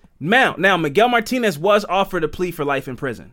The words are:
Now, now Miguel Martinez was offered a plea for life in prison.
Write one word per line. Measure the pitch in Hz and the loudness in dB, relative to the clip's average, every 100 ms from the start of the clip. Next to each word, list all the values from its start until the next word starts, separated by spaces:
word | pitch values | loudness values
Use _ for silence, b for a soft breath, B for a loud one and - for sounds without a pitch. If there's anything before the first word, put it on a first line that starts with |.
| _ _ | _ _
Now, | 143 240 220 - | 0 2 2 2
now | 185 180 | 2 2
Miguel | 156 139 240 | 0 2 4
Martinez | 240 226 254 226 143 | 2 0 -2 -2 0
was | 180 226 - | 2 2 2
offered | 185 196 185 | -2 0 -2
a | 156 | -4
plea | - 180 | -4 -6
for | 165 | -4
life | 143 139 131 | -2 -2 -4
in | 123 | -8
prison. | 139 110 65 | -8 -8 -14